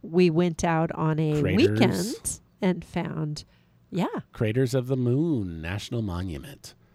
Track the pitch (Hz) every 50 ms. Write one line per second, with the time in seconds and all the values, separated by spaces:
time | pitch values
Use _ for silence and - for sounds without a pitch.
0 | - 214 160 180 180 175 156 160 180 180 165 - - 175 165 160 165 165 - -
1 | 151 156 156 151 160 156 151 151 143 - - 202 339 104 107 - - - 185 190
2 | 175 220 302 453 - - - - _ _ _ _ - 185 180 175 170 - - 180
3 | 165 160 160 160 156 151 151 - - _ _ _ _ _ _ _ _ _ - 185
4 | 180 - 480 294 - _ _ - 123 107 110 123 135 123 120 131 123 127 135 131
5 | 123 120 120 135 160 175 156 120 101 90 82 80 80 82 92 104 - - 120 120
6 | 110 101 87 87 92 95 82 69 64 71 71 - - - - _ _ _ _